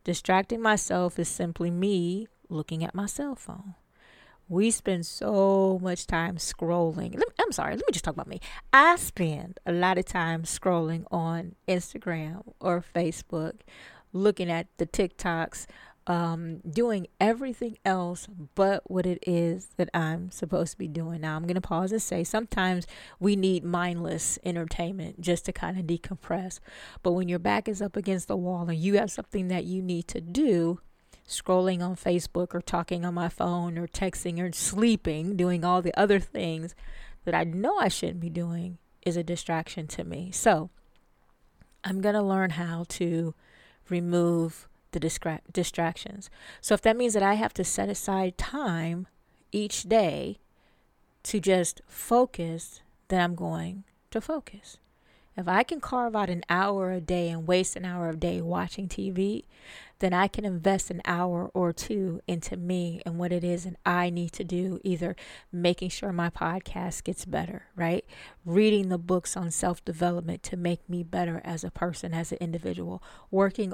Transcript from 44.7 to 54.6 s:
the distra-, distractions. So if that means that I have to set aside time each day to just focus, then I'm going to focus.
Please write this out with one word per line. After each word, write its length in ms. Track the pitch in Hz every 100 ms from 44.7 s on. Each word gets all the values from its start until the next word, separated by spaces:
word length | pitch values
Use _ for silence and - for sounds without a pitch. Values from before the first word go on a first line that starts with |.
| - _ 170
the 40 |
distra-, 420 | 160 - 170 156 -
distractions. 800 | - 175 - 165 165 - 196 - - - -
So 120 | -
if 80 | 208
that 160 | 220 226
means 160 | 247
that 80 | 208
I 140 | 196 214
have 180 | 226 -
to 80 |
set 260 | 180 - 196
aside 480 | 202 - 190 185 -
time 720 | - 285 262 165 165 170 185 _ _ _ _
each 320 | 208 208 -
day 560 | 180 226 185 143 139 208 _ _ _ _ _ _ _ _
to 160 | - 214
just 420 | 185 185 175 - -
focus, 960 | - - 233 254 - 165 165 - - _ _ -
then 120 | 185
I'm 140 | 175 175
going 480 | 175 165 165 190 196 _ _
to 100 | 220
focus. 560 | - 311 - 196